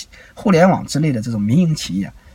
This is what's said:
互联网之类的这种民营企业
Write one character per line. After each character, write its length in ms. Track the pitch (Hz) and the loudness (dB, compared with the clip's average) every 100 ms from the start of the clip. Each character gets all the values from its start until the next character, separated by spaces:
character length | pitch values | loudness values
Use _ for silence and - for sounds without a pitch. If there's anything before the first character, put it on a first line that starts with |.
| - - - | -14 -20 -20
互 180 | - 214 | -6 0
联 160 | 165 190 | 4 4
网 180 | 135 - | 2 -2
之 140 | 143 | -2
类 100 | 160 | -2
的 100 | 120 | -2
这 120 | 117 | -4
种 80 | 113 | -2
民 180 | 101 143 | 0 2
营 160 | 170 | 2
企 200 | 151 - | -2 -4
业 180 | 90 95 - - | -6 -6 -10 -18